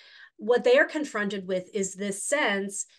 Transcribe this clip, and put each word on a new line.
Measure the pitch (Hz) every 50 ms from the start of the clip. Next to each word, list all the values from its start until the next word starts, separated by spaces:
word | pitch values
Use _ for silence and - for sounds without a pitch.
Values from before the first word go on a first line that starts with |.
| - - - - - - _
What | - 214 214 247 240 -
they | 247 247 285
are | 320
confronted | 302 - 311 285 - - 214 208 196 208 196 185
with | 180 190 185 180 -
is | - 208 196 185 -
this | 185 202 202 196 - -
sense | - 277 294 285 226 202 196 196 202 196 - - _ _